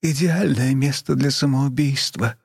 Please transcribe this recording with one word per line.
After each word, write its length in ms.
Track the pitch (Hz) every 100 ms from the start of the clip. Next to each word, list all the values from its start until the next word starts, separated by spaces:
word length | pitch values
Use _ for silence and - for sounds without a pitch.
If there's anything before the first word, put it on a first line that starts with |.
идеальное 720 | 160 143 175 165 196 123 127
место 400 | 135 139 139 -
для 160 | 139 139
самоубийства. 1040 | 135 143 135 139 127 147 139 - - 117 -